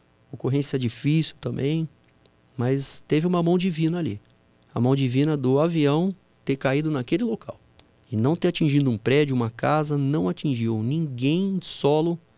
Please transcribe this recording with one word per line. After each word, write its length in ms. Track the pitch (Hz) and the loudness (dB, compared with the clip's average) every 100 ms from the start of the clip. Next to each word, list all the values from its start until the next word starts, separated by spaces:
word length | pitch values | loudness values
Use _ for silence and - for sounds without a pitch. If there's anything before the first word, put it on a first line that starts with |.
| _ _ _ | _ _ _
ocorrência 460 | 127 131 139 139 139 | -6 -2 -2 -2 -2
difícil 560 | 120 - 143 160 151 - | -4 -2 0 2 0 -6
também, 480 | 127 120 135 160 160 - _ _ _ _ _ - | -8 -4 -2 -2 -4 -10 _ _ _ _ _ -4
mas 460 | 123 139 135 - - | 0 0 -2 -6 -2
teve 200 | 151 175 | 0 2
uma 160 | 180 | 2
mão 140 | 170 180 | 2 2
divina 420 | 185 156 160 175 | 0 0 -2 -2
ali. 220 | 147 101 - _ _ _ _ | -4 -6 -12 _ _ _ _
A 60 | - | -2
mão 160 | 123 139 | 2 2
divina 400 | 135 127 151 151 | 2 2 2 0
do 220 | 127 139 | 2 2
avião 540 | 165 165 143 151 190 180 _ _ | 2 2 2 2 0 -4 _ _
ter 120 | - 135 | -6 -2
caído 340 | 135 139 156 | 0 0 0
naquele 320 | 147 120 170 | -2 -2 -2
local 360 | 233 226 - - _ - _ _ _ | -2 -4 -8 -16 _ -20 _ _ _
e 60 | 107 | 0
não 180 | 127 | 0
ter 140 | 170 175 | 2 0
atingido 420 | - 156 143 135 | 2 2 4 2
um 60 | 110 | 0
prédio, 380 | - 139 147 127 | 2 2 2 0
uma 140 | 117 | -2
casa, 460 | - 131 151 147 147 | -2 0 0 0 0
não 320 | 135 151 180 | 0 0 -2
atingiu. 540 | 175 151 120 113 110 | -2 -2 -2 0 -2
Ninguém 760 | 113 156 156 123 131 170 196 190 | -2 -2 -4 -2 0 0 0 -2
solo 560 | - - 147 151 165 170 - | -6 -2 2 2 2 -2 -8